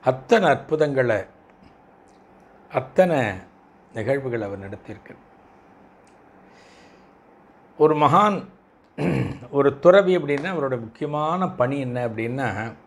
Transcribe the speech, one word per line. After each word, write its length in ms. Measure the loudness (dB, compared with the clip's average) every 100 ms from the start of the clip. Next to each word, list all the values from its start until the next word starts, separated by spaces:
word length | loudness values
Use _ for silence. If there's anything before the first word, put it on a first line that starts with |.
அத்தனை 440 | -2 -2 2 2 4
அற்புதங்களை, 760 | 0 2 2 2 2 0 0 -4 _ _ _ -20 _ _ _ _ _ _ _ _ -20 -8
அத்தனை 600 | -8 -4 0 2 2 0 -4 -14 _ _ _ _
நிகழ்வுகளை 520 | -8 -4 -4 -4 -6 -6
அவர் 220 | -10 -12
நடத்தியிருக்கார். 560 | -16 -16 -18 -18 -20 _ _ _ _ _ -20 -20 _ _ _ _ _ -20 -20 -20 -20 -20 -20 _ _ _ _ _ _ _ 2
ஒரு 160 | 2 4
மகான், 500 | 4 4 2 0 -8 _ _ _ _ -6 -4 -2 -4 -8 -6
ஒரு 280 | 0 0 4
துறவி 380 | 6 6 4 0
அப்படின்னா, 320 | 0 -4 -4
அவரோட 260 | -4 -4 -4
முக்கியமான 680 | -8 -10 -6 -4 -4 -2 -4
பணி 320 | -2 -2 -2
என்ன 280 | -6 -4 -6
அப்படின்னா 680 | -4 -6 -4 -4 -6 -8 -12